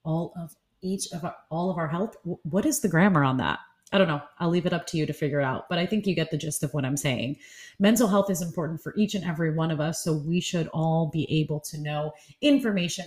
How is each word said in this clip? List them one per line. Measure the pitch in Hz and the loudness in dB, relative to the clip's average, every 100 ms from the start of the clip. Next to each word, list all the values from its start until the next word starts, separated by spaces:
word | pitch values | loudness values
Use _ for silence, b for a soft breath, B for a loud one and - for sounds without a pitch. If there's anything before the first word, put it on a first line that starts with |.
all | 160 160 165 180 | -4 -4 -4 -8
of | 165 - _ _ | -14 -16 _ _
each | 185 196 - | -6 -6 -6
of | 170 170 | -6 -8
our, | - _ | -10 _
all | 165 185 | -2 -2
of | 165 | -2
our | 156 | -2
health, | 170 220 - | -2 -4 -6
w-, | 170 170 | -10 -8
what | 156 180 302 | -2 0 2
is | - | 0
the | 202 | 2
grammar | 160 202 170 | 4 6 6
on | 139 127 | 4 2
that? | 80 - - _ _ | 0 -2 -8 _ _
I | 196 | 2
don't | 180 | 4
know. | 147 - _ | 2 -6 _
I'll | 170 | 0
leave | 175 170 | 2 2
it | |
up | 170 - | -2 -2
to | 160 | -2
you | 151 | -2
to | |
figure | 147 147 143 | -2 0 0
it | 135 | 0
out, | 135 - | -2 -4
but | 170 | -2
I | 180 | 0
think | 214 196 | 0 0
you | |
get | 165 160 | 0 0
the | 147 | -2
gist | 156 - | -4 -4
of | 147 | -2
what | 147 | -2
I'm | 131 143 | 0 0
saying. | 143 120 117 151 B B B B | 0 -2 -2 -6 B B B B
Mental | 196 226 226 | 4 6 4
health | 202 196 | 4 2
is | 180 | 0
important | 170 170 151 160 | -2 -4 -4 -6
for | 151 - | -6 -2
each | 208 202 | 0 0
and | |
every | 175 160 165 | -4 -2 -2
one | 160 160 | 0 -2
of | 151 | 0
us, | 151 160 | -2 -2
so | 170 | -2
we | 156 147 175 | -2 0 -2
should | - 175 160 | 0 -4 -4
all | - 160 160 160 | -2 0 2 0
be | 156 - | -2 0
able | 156 151 151 | 0 0 -4
to | - 151 | -6 -8
know | 151 151 151 B B B | -6 -4 -6 B B B
information | 294 285 233 202 175 - | 4 4 2 0 -2 -6